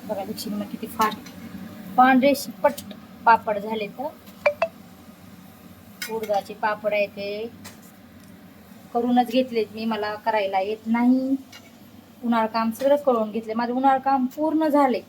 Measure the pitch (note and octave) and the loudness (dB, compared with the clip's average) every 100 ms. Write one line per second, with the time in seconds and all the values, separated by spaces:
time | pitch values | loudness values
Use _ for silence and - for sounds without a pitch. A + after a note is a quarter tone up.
0 | G3 G3 G3 - G#3+ G#3 G3+ - A#3 - | -8 -8 -8 -10 -8 -8 -8 -10 -10 -2
1 | A3 - - - - - - - - - | -2 -2 -14 -18 -16 -16 -16 -16 -4 4
2 | B3+ C4 C#4 C4+ - - D4 C#4+ - - | 6 6 6 2 -4 0 0 0 -14 -18
3 | - - A#3+ A3+ A3+ G#3 G#3+ A3 G#3 - | -20 0 4 4 4 -4 -4 -6 -6 -8
4 | D4 - - - - - E5 - - - | -10 -10 -20 -2 -2 0 -8 -8 -20 -20
5 | - - - - - - - - - - | -20 -20 -20 -20 -20 -20 -20 -20 -20 -14
6 | - A3 G#3+ G3+ G3 G3+ G#3+ G#3 G#3+ G#3 | -10 -8 -2 -2 -4 -4 -4 -2 -2 0
7 | G3+ G3+ G3+ G#3 A#3 - - - - - | -2 -4 -8 -8 -10 -14 -20 -20 -20 -20
8 | - - - - - - - - - A#3+ | -20 -20 -20 -20 -20 -20 -20 -20 -6 -2
9 | A#3+ B3 A#3+ B3+ B3+ A3+ G#3 G#3+ A3+ G#3+ | 2 2 4 0 0 -2 -4 -4 -4 -4
10 | G#3+ G#3 A3+ G#3+ F#3+ F#3+ G3 G#3+ A3 A#3 | -4 -4 0 0 0 0 -2 -6 -2 2
11 | B3 C4 C4 C4+ - - - - - - | 4 4 2 -2 -4 -20 -20 -20 -20 -20
12 | - - A#3 A#3 A3 A3+ A3+ A3 C4+ C#4+ | -20 -8 -2 0 0 0 -2 0 2 4
13 | C#4 A#3 G#3+ A3 A3 A3 A#3 B3 C4+ C4+ | 4 2 0 -4 -6 -4 -2 2 2 2
14 | C4+ C4+ B3+ - D#4 D#4 D#4 C#4+ C#4 G3 | 2 0 0 -2 0 2 2 4 4 0